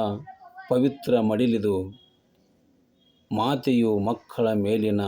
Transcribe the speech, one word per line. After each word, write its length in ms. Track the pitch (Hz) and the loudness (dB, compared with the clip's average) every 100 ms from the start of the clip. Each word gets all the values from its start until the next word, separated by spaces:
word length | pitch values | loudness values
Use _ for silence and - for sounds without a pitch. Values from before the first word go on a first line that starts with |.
| 107 104 - - - - - | 0 -4 -10 -20 -20 -20 -2
ಪವಿತ್ರ 500 | 127 135 135 - 120 | 0 0 -2 0 0
ಮಡಿಲಿದು. 720 | 110 107 123 113 104 95 95 104 _ _ _ _ _ _ _ _ _ _ _ _ _ | 2 2 2 2 0 -2 -4 -12 _ _ _ _ _ _ _ _ _ _ _ _ _
ಮಾತೆಯು 680 | 104 120 139 139 120 113 104 | -2 0 0 2 2 2 2
ಮಕ್ಕಳ 540 | 101 120 - - 113 | 0 -4 -8 -2 0
ಮೇಲಿನ 480 | 107 101 110 107 104 | 2 0 0 2 0